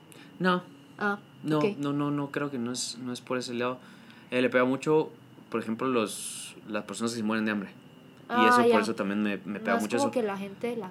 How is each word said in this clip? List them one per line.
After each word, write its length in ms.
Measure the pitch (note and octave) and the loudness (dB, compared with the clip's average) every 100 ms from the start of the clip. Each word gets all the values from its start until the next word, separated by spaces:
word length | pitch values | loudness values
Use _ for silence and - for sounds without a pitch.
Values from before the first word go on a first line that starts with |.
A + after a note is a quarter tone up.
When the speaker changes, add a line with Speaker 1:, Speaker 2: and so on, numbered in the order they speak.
| - - - - | -20 -20 -16 -2
Speaker 1:
No. 240 | F#3 F3+ - - - - | 2 2 -2 -18 -18 -4
Speaker 2:
Ah, 200 | G#3 G3+ - - | -4 -4 -8 -10
Speaker 1:
No, 160 | - D3+ | 0 2
Speaker 2:
ok. 180 | B2 A#2 | 2 0
Speaker 1:
no, 160 | C#3+ | -2
no, 160 | C#3+ D3 | 0 0
no, 220 | C#3+ C#3+ | -2 -2
creo 180 | C#3+ C#3+ | -4 -4
que 80 | C3+ | -4
no 140 | A#2 | -4
es, 260 | B2+ - - | -4 -6 -8
no 140 | B2 | -8
es 80 | B2 | -8
por 160 | - B2+ | -4 -4
ese 160 | A#2+ | -2
lado. 240 | A#2+ B2 B2+ - - - - - | -2 -2 -4 -12 -20 -20 -20 -4
Eh, 100 | B2+ | 2
le 80 | B2+ | 4
pega 160 | B2+ B2+ | 4 4
mucho, 460 | C3 D#3 D#3 D3+ - - - - | 2 2 2 2 -6 -20 -20 -6
por 100 | A2+ | -4
ejemplo, 260 | A2 A2+ C3 | -2 -2 2
los, 680 | B2 G#2 - - - - - - | 2 0 -2 -10 -10 -14 -16 -8
las 160 | G#2+ G#2 | -8 -6
personas 260 | G2 A2+ | -4 -4
que 60 | A#2+ | -2
se 60 | |
mueren 220 | G#2+ A2 A2 | 0 0 0
de 60 | |
hambre. 180 | G#2 F#2+ - - - - - - | -2 -4 -12 -20 -20 -20 -18 -4
Y 40 | |
Speaker 2:
Ah, 140 | A#3 A3 | 4 6
Speaker 1:
eso, 80 | B3 | 6
por 40 | A#3+ | 6
Speaker 2:
ya. 80 | A3 | 4
Speaker 1:
eso 160 | A2+ A2 | 2 -2
también 260 | G2 G2+ | -2 0
me, 140 | G#2 G2+ - | 0 -2 -6
me 140 | G2+ | -6
pega 160 | A2 - | 0 0
Speaker 2:
Más 80 | |
Speaker 1:
mucho 140 | - A#3+ | 0 0
Speaker 2:
como 120 | C#4 | 0
Speaker 1:
eso. 100 | B3+ | 0
Speaker 2:
que 40 | G#3+ | -2
la 120 | G3 | -4
gente 300 | G3 G3 A#3+ | -8 -8 -8
de 80 | A#3 | -8
la 120 | F#3 | -10